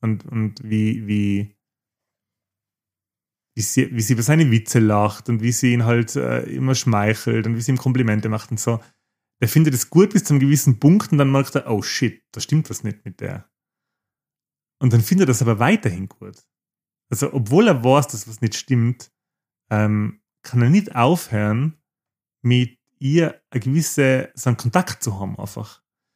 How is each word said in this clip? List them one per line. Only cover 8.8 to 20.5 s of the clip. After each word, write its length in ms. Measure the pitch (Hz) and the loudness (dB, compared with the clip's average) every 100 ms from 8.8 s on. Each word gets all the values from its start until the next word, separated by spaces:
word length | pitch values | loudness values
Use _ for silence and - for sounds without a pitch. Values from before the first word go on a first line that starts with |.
| - _ _ _ _ - | -6 _ _ _ _ -4
Er 80 | 113 | 0
findet 260 | 156 156 | 4 4
es 160 | 127 - | 2 0
gut 220 | 165 202 | 4 4
bis 120 | 208 | 4
zu 100 | - | 2
einem 60 | 143 | 2
gewissen 380 | 139 147 143 113 | 4 2 2 4
Punkt 320 | 143 202 - | 6 4 4
und 60 | 147 | 2
dann 140 | 139 | 2
merkt 220 | 139 135 | 2 0
er, 160 | 143 - | -4 -2
oh 120 | 107 | -4
shit, 400 | - - 120 - _ | -4 -4 -4 -4 _
da 80 | 113 | -12
stimmt 300 | - 151 - | -2 -2 -2
was 140 | 110 | -6
nicht 200 | 107 101 | -8 -10
mit 160 | 101 - | -14 -12
der. 300 | 98 98 - _ _ _ _ _ _ _ _ _ _ _ _ - | -10 -12 -16 _ _ _ _ _ _ _ _ _ _ _ _ -2
Und 140 | 127 | 2
dann 80 | 117 | 4
findet 220 | - 185 156 | 4 2 2
er 20 | |
das 140 | 113 | 2
aber 160 | 117 107 | 2 2
weiterhin 500 | 127 214 117 90 95 | 2 2 -2 -6 -10
gut. 380 | - 98 - _ _ _ _ _ _ - | -14 -20 -20 _ _ _ _ _ _ -10
Also, 220 | 101 143 | -6 -4
obwohl 340 | 139 110 156 226 | -4 0 4 4
er 140 | 135 | 4
weiß, 240 | 123 139 - | 4 2 2
dass 200 | 107 113 | -6 -14
was 120 | 110 | -6
nicht 140 | 113 | -6
stimmt, 580 | - - 123 117 123 - _ _ _ _ _ - | -4 -2 0 0 -2 -10 _ _ _ _ _ -4
ähm, 500 | 107 107 104 110 - _ _ | -2 0 0 -4 -8 _ _
kann 200 | - | -6